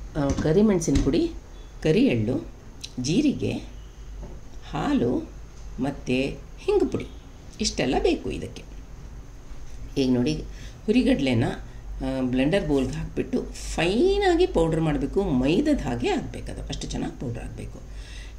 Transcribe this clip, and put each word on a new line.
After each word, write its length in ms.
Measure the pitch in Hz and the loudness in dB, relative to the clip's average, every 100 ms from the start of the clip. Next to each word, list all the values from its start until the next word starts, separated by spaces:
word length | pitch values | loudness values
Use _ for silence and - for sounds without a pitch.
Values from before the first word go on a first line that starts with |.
| - - | -8 -2
ಆ, 120 | 139 | 0
ಕರಿಮೆಣಸಿನ 640 | 135 185 175 214 185 160 139 | 2 4 6 6 4 4 4
ಪುಡಿ, 280 | 143 135 339 - - - - - | 4 4 2 -4 -14 -16 -16 -2
ಕರಿ 220 | 160 180 262 | 2 6 6
ಎಳ್ಳು, 420 | 117 107 311 - - - - - - | 4 2 -2 -4 -16 -18 -16 -12 -6
ಜೀರಿಗೆ, 520 | 131 190 302 - 107 113 - - - - - - - - - - - | 0 2 2 2 -2 -4 -8 -14 -16 -16 -14 -12 -12 -12 -14 -14 -8
ಹಾಲು 580 | 151 185 285 - 320 - - - - - - | -4 0 2 2 0 -4 -14 -16 -14 -12 -4
ಮತ್ತು 340 | 131 135 - 127 131 - - - | -4 -4 -2 0 0 -4 -12 -8
ಹಿಂಗು 280 | - 403 - | 2 2 2
ಪುಡಿ, 220 | - - - - - - - | -2 -6 -12 -16 -18 -18 -4
ಇಷ್ಟೆಲ್ಲ 340 | 214 - 131 349 | -4 0 0 2
ಬೇಕು 280 | 415 320 - | 2 0 -2
ಇದಕ್ಕೆ. 320 | - - - - - - - - - - - - - - - - - | -6 -8 -12 -14 -14 -14 -14 -14 -14 -16 -16 -12 -12 -10 -10 -6 0
ಈಗ 160 | 131 | 4
ನೋಡಿ, 200 | 123 123 151 - - - - - | 4 4 0 -4 -12 -14 -8 2
ಹುರಿಗಡಲೆನ, 580 | 233 - 254 135 113 - | 4 4 4 4 2 2
ಆ, 760 | - - - - - 131 131 | -2 -10 -12 -10 -6 -4 -2
blender 460 | 127 127 139 196 156 | 0 2 4 2 2
ಬೌಲ್ಗೆ 260 | 143 123 | 2 2
ಹಾಕಿಬಿಟ್ಟು 520 | - 160 - - - - | -2 -6 -4 -2 -2 -4
ಫೈನಾಗಿ 920 | - - - 160 214 370 403 392 330 359 | -8 0 4 4 6 4 6 4 6 6
powder 340 | - 165 160 | 4 4 4
ಮಾಡಬೇಕು. 420 | 160 143 135 190 | 2 2 2 2
ಮೈದದ 580 | 196 127 131 175 302 294 | 2 4 4 4 4 2
ಹಾಗೆ 280 | - 233 359 | 2 0 0
ಆಗಬೇಕದು, 580 | 339 - - - - - | 0 -2 -8 -8 -8 -8
ಅಷ್ಟು 180 | - - | -6 -4
ಚೆನ್ನಾಗಿ 320 | - - - | -4 -4 -6
powder 240 | 120 113 | -6 -6
ಆಗಬೇಕು. 480 | - - 107 - - - - - - | -8 -10 -10 -12 -12 -12 -12 -12 -12